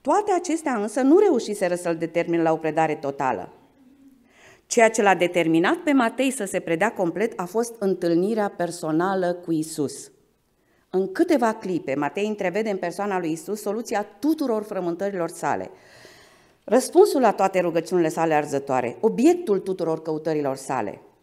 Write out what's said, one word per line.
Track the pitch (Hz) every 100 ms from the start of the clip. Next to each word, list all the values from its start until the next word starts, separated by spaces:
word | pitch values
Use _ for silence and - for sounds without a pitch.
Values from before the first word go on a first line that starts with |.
Toate | - 349 415
acestea | 359 359 320 320 240
însă | 226 -
nu | 262 339
reușiseră | 415 269 - 208 180
să-l | 175 175 165
determine | 165 170 170 170
la | 165
o | 160
predare | 160 156 160
totală. | 147 139 139 135 107 90 - _ _ - _ - _ _ _ - - _
Ceea | - 226
ce | 220
l-a | 202
determinat | 185 175 175 165 160 185 330
pe | 311
Matei | 269 233 - 269
să | 254
se | 196 185
predea | 175 165 202
complet | 226 175 165 220 -
a |
fost | 175 220 226 -
întâlnirea | 196 185 175 170 190 220 202
personală | 202 175 165 160 160 180 190 175
cu | 175 175
Iisus. | 160 156 - 139 - - _ _ _ _ _ _ _ _
În | - 190
câteva | 190 359 302 233
clipe, | 220 190 175 -
Matei | 135 147 202 208
întrevede | 208 190 180 220
în | 190
persoana | 175 170 202 190
lui | 175
Iisus | 160 - 214
soluția | 208 208 240 208
tuturor | 208 - 285 311 269 220
frământărilor | 214 190 180 170 196 196 165
sale, | 165 151 110 90 - - - - - - _ _ _
răspunsul | - 233 247 320 392 311
la | 240
toate | 190 196 190
rugăciunile | 175 165 165 180 160
sale | 160 165
arzătoare, | 151 151 139 139 131 120 -
obiectul | - 180 269 349 349 196
tuturor | 190 185 160 160
căutărilor | 160 156 165 151 143 135
sale. | - 135 104 - - _